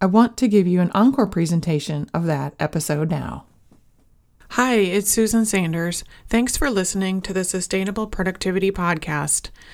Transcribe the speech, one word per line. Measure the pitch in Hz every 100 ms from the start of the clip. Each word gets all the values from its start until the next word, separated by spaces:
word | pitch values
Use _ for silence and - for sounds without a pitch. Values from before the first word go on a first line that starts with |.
I | 190
want | 214 254 -
to | 254
give | 202 180
you | 180
an | 175
encore | 196 240 269 190
presentation | 175 165 165 170 156 - 147 151
of | 165 170
that | 143 143 -
episode | - 165 - 147 160
now. | 143 - - - _ _ _ _ _ _ _ _ _ -
Hi, | - 254
it's | 233 185 196 202
Susan | - 220 226
Sanders. | 220 190 170 165 170 175 - - -
Thanks | 226 254 -
for | 294
listening | 196 185 196 190 190
to | 185
the | 185
Sustainable | 185 185 180 190 190 202 214
Productivity | - 185 180 190 185 190
Podcast. | 190 175 160 - 151 147 - - - -